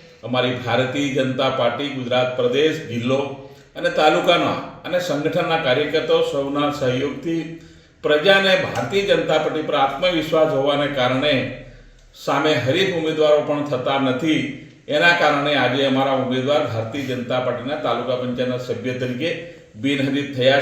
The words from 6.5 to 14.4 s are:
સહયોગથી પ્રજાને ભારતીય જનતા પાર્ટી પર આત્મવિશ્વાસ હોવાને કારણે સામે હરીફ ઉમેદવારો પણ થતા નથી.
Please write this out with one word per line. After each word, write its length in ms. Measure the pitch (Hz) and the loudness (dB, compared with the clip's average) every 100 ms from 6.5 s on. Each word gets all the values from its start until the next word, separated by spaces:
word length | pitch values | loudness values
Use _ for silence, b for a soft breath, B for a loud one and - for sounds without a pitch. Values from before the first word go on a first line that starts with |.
| 143 147 139 | 0 0 0
સહયોગથી 640 | 127 127 143 - 170 165 156 - B B B _ | 0 0 -2 -4 -4 -4 -4 -10 B B B _
પ્રજાને 480 | 156 151 196 196 190 185 - | 0 4 6 6 6 2 0
ભારતીય 500 | - - 196 190 160 | -4 -2 -2 2 2
જનતા 220 | 160 156 | 2 0
પાર્ટી 220 | 151 156 147 | 0 -2 -2
પર 80 | 147 | 0
આત્મવિશ્વાસ 680 | - - 180 165 151 156 - 135 | 0 0 0 0 0 2 4 2
હોવાને 300 | 143 139 143 139 | 2 0 0 0
કારણે 340 | 123 131 147 131 - - B B B B B - - | 0 2 2 0 -2 -8 B B B B B -12 -4
સામે 260 | 143 156 139 123 | 0 2 0 2
હરીફ 280 | 160 190 175 | 0 2 0
ઉમેદવારો 400 | 156 151 151 151 143 | -2 2 4 4 2
પણ 180 | 147 139 | -2 -2
થતા 260 | 123 143 139 131 | -2 -2 0 0
નથી. 320 | 127 160 143 | 0 0 0